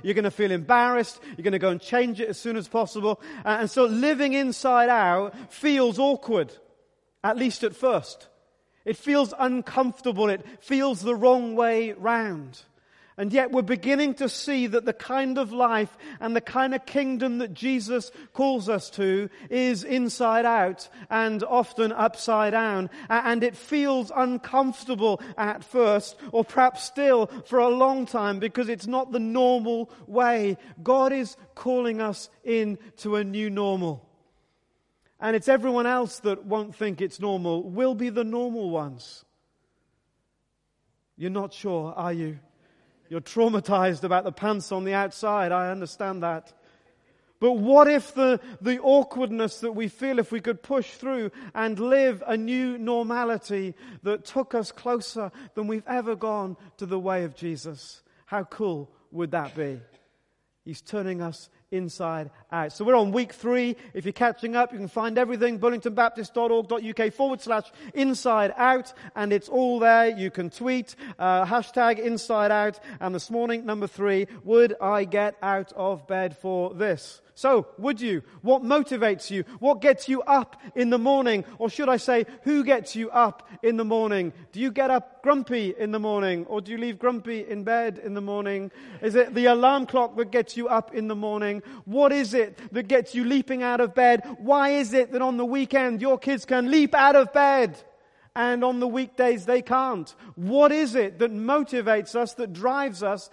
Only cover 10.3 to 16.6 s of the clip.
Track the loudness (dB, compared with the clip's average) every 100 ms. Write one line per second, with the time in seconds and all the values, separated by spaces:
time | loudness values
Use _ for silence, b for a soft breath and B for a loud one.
10.3 | -2 B -18 -4 0 0 -2 -4 2 4
11.3 | 4 2 0 2 0 -2 -4 -2 -2 -2
12.3 | -8 -12 -18 -20 b b b b -8 0
13.3 | 2 2 0 0 0 0 2 0 -2 -4
14.3 | -4 -4 -2 0 0 -2 -6 -4 -4 -2
15.3 | -2 -2 0 2 2 -2 -6 -20 -10 -4
16.3 | -4 -2 -2